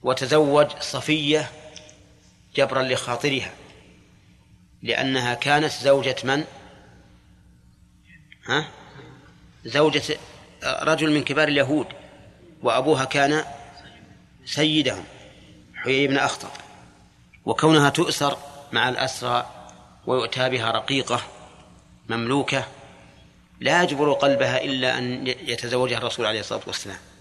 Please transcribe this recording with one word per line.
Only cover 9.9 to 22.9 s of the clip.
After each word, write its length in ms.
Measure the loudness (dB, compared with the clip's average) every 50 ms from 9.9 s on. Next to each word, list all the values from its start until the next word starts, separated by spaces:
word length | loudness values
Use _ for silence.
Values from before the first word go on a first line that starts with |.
| 4 2 -2 -2 -6 -6 -8 -18 -20 -20 -20 -20 -20 -8 -6
رجل 460 | -4 -4 -2 2 0 2 2 4 4
من 140 | 4 2 2
كبار 240 | 0 2 2 2 4
اليهود، 380 | 4 2 4 4 2 0 0 -2 -8 -18 -18 -20 -20 -20 -20 -20 -20 -20 -20 -20 -20 -2 0
وأبوها 420 | 2 2 4 4 4 4 2 2
كان 400 | 0 2 2 2 4 2 0 -2 -4 -10 -16 -16 -18 -20 -20 -20 -20 -20 -20 -20 -20 -20 -20 -20 -20 -20 -20 -12
سيدهم 580 | -8 -2 0 2 2 2 2 2 0 -2 -4 -10 -14 -18 -20 -20 -20 -20 -20 -20 -20 -20 -20 -20 -20 -14
حيي 320 | -8 -2 0 2 2 2
بن 100 | 2 2
أخطب، 340 | 2 2 0 -2 -4 -10 -14 -14 -16 -18 -20 -20 -20 -20 -20 -20 -20 -20 -20 _ _ -20 _ -20 -10 _
وكونها 460 | -4 -2 2 4 6 6 6 6 4
تؤسر 480 | 4 2 0 0 0 -2 -2 -2 -2 -4 -10 -18 -18 -20 -16 -4 -2
مع 160 | 0 0 0
الأسرى 640 | 0 -2 -4 -4 -4 -6 -4 -2 -2 -2 -2 -4 -12 -18 -20 -20 -20 -20 -20 -20 -20 -14 -4
ويؤتى 420 | -2 0 0 0 -2 -2 0 0 0
بها 220 | 0 0 -2 0
رقيقة 520 | -2 -2 -2 0 -2 -2 0 0 -2 -4 -4 -8 -16 -20 -20 -20 -20 -20 -20 -20 -20 -20 _ _ -20 -20 _ -6
مملوكة 580 | -4 -4 -2 0 0 0 0 0 -2 -2 -4 -4 -12 -20 -20 -20